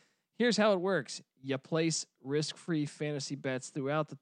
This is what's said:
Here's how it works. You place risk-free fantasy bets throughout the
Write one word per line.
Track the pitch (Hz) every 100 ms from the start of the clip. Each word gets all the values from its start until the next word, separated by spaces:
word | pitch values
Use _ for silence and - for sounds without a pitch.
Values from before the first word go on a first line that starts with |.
| _ _ _ -
Here's | 240 196
how | 214
it | 190
works. | 185 175 117 - - _
You | 135 131
place | - 160 165 156 - _
risk-free | 131 147 156 - - 160 143
fantasy | - 151 147 -
bets | 139 135 131 -
throughout | 156 135 156 147
the | 135